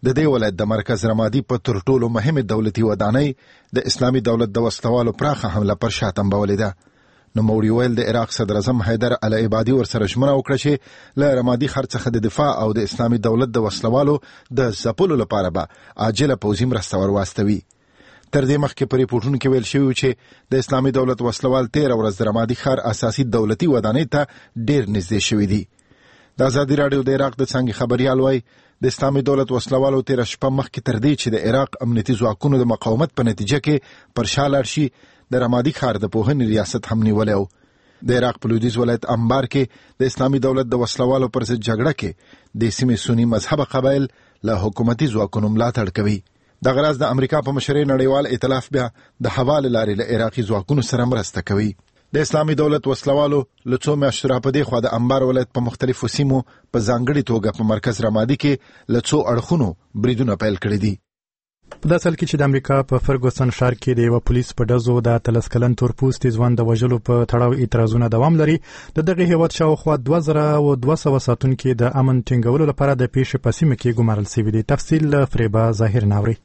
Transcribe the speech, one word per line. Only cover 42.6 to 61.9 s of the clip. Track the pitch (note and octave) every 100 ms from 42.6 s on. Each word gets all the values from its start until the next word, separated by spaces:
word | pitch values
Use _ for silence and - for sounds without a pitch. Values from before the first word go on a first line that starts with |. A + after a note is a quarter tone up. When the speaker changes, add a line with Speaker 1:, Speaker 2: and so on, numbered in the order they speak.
Speaker 1:
د | A#2 -
سیمې | B2+ A#2 -
سني | A#2 A#2
مذهبه | A2 - D3+ C3+
قبایل | C3+ C3 C#3 C3+ _ _ _ G#2
له | G#2
حکومتي | G2+ G2 A#2 A#2+ D3+
ځواکونو | A2 G2+ A2+ G#2 G#2+
ملاتړ | A#2+ A#2+ G#2 G2
کوي. | G#2 G#2 - _ _ _ B2+
دغه | C3
راز | D3+ C#3
د | A#2+
امریکا | C3 C3 D#3
په | C3+ C#3
مشرۍ | A#2+ C#3+ D3
نړیوال | C3 C3 C#3 C#3+
ائتلاف | A#2 - C3+ - C#3
بیا | B2 - _ _
د | A#2+
هوا | - B2+ D3+
له | C3+
لارې | A#2 A2 G2+
له | A2+
عراقي | A2+ A2+ A#2+ G#2
ځواکونو | A2 F#2+ C#3+ A#2+
سره | B2 A#2+
مرسته | B2 F#2+ - -
کوي. | G2 G#2+ G2+ _ _ _
د | C#3 D3+
اسلامي | D#3 D#3 D3
دولت | D3+ D3 C3
وسلوالو | C3 - C#3+ D3 C#3+ B2+ _ -
له | B2
څو | - D3
میاشتو | C#3 A#2 C3+
را | B2+ C#3
په |
دې | C#3 C#3
خوا | A#2+ A#2
د | A#2
انبار | B2 C3+ C3
ولایت | B2+ B2 -
په | A#2+
مختلفو | - C3 B2+ A#2
سیمو، | - C#3+ C3+ A#2+ - _
په | A#2+ G#2+
ځانګړې | A#2+ B2 D3 -
توګه | A#2 G#2 -
په | A2
مرکز | G#2+ - A2 A2+
رمادي | G#2+ A2+ C#3+
کې | D3 C#3 _ - -
له | A2+ -
څو | D3+ -
اړخونو | A#2 - E3+ A2+ E2 _ -
بریدونه | A#2 A#2+ B2+ G2
پیل | A2 G2
کړي | G#2+ G#2
دي. | G#2 F#2+ _ _ _ _ _ _ _ -
Speaker 2:
په | D3+